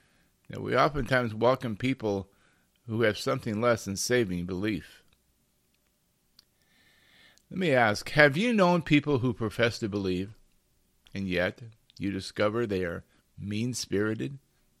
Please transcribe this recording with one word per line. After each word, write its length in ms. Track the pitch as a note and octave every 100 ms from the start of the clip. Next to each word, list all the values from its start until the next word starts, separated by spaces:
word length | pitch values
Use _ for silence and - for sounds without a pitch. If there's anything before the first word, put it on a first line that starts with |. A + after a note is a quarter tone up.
| _ _ _ _ -
that 140 | G#2
we 120 | G#2 A#2+
oftentimes 560 | D3+ D3 B2 B2+ A#2+
welcome 460 | G#2+ A#2 C3 B2 G#2
people 540 | B2+ C3 A2 G2+ G2 _ _ _ _ _ -
who 160 | A2
have 160 | A2+ G#2
something 420 | - C3 A#2+ G#2+
less 240 | A#2+ A2+ -
than 120 | G2
saving 500 | - B2 G#2+ F2+ F2
belief. 560 | F#2 G#2+ F#2 - - _ _ _ _ _ _ _ _ _ _ _ _ _ _ _ _ _ _ _ _ _ _ - _ _
Let 80 | -
me 120 | C3+
ask, 380 | C3 A2+ G#2 -
have 260 | D3+ D3 C#3+
you 160 | A#3+
known 300 | A3+ F3+ F3
people 380 | - D3 C#3+ C#3
who 120 | B2
profess 460 | A#2 A2 - A#2 -
to 100 | A2
believe, 460 | G2+ F#2+ F#2 G2 A2 _ _ _ _ _ _ _
and 140 | G#2+ G2
yet 340 | E2+ F2+ - A2+ - _ -
you 100 | G2
discover 560 | F#2+ - - G#2+ A2 A#2+
they 180 | F#2+
are 200 | F2+ F2+ - _ _ -
mean-spirited, 1000 | F#2+ G#2 B2 A#2 - F#2+ G#2+ A2 C3 C#3 _ _ _ _